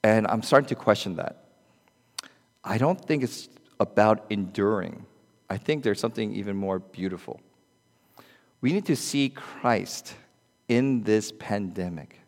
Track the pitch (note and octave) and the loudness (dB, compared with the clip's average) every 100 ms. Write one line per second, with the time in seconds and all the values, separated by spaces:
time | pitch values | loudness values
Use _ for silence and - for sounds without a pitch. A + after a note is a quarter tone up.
0 | A2 A2 G#2+ A2+ - C3+ C#3 - - G#2 | 6 4 2 -2 4 4 4 -2 2 2
1 | G2 F2+ - - _ _ _ _ _ _ | 0 -6 -8 -12 _ _ _ _ _ _
2 | _ - - _ _ _ - G#2+ C#3 F3+ | _ -20 -20 _ _ _ -4 0 2 0
3 | - D3+ B2 - - - _ _ G2 - | -2 0 0 -6 -16 -20 _ _ 0 4
4 | G#2+ G#2+ - G#2 F#2 - G2+ G#2 F2+ - | 6 4 0 -4 -4 0 0 0 -4 -10
5 | - _ _ _ _ A#2 - D3+ D3+ G3+ | -18 _ _ _ _ -6 -2 0 0 0
6 | A2+ A2+ G#2+ G2+ G2+ G2 G2 F#2+ - - | -2 -2 -4 -4 -4 -4 -2 -4 -6 -8
7 | F#2+ F2+ - - _ _ _ _ _ _ | -6 -6 -12 -16 _ _ _ _ _ _
8 | _ - - _ _ _ B2+ F#3 F#3+ C#3+ | _ -20 -20 _ _ _ 0 0 0 -2
9 | - C#3+ C3+ - - - B2 A2 F#2+ - | 0 0 0 -2 -16 -2 2 2 0 -12
10 | - - _ _ _ _ - A#2+ C3+ B2+ | -14 -20 _ _ _ _ 0 2 2 0
11 | G#2 G#2+ G#2 - - G#2 G2 F2 F2+ E2 | 2 2 0 -12 -6 -4 -4 -6 -6 -8
12 | C#2+ - | -14 -20